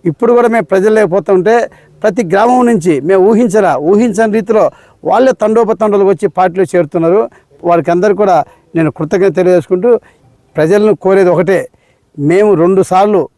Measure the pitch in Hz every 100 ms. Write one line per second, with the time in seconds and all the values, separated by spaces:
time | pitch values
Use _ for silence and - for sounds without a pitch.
0 | 175 147 233 240 240 233 180 190 208 214
1 | 196 190 156 190 180 240 214 - _ _
2 | 214 202 180 196 233 247 240 226 170 143
3 | 147 196 190 220 240 214 185 135 151 208
4 | 240 202 226 214 214 220 160 - _ _
5 | - 208 262 202 214 220 220 220 214 202
6 | 196 185 196 180 185 180 185 175 151 175
7 | 165 196 233 - _ - 175 170 156 175
8 | 208 190 202 165 - _ _ 165 156 -
9 | 160 196 190 160 180 180 - 185 226 226
10 | _ _ _ _ _ - 160 208 214 180
11 | 190 196 180 165 180 180 170 _ _ _
12 | _ - 143 180 208 175 170 190 180 185
13 | 202 196 143